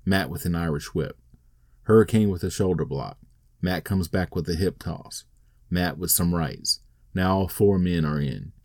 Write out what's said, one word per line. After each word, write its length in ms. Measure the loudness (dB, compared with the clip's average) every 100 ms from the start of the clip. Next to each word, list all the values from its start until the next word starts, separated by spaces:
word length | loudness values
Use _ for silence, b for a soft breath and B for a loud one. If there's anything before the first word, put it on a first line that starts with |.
| -2
Matt 240 | 0 -2
with 160 | -6 -4
an 100 | -2
Irish 380 | -2 -4 -4
whip. 240 | -4 -4 -8 _ -20 _ _ _ _
Hurricane 480 | 6 6 6 4 2
with 160 | 0 -4
a 40 |
shoulder 360 | -2 0 0 -2
block. 320 | -6 -8 -12 -20 _ _ -6
Matt 220 | -4 -4
comes 240 | -2 -2 0
back 300 | -2 -2 -4
with 100 | -4
a 80 | -2
hip 240 | -2 -2
toss. 460 | -10 -10 -12 -18 -20 _ _ _ -6
Matt 280 | -2 -2 -2
with 140 | -2
some 220 | 0 2
rights. 460 | 0 -2 -6 -6 -6 -6 _ _
Now 260 | 0 2 2
all 80 | 0
four 280 | 2 4 4
men 280 | 2 2 0
are 160 | 0
in. 320 | -2 -4 -12 -18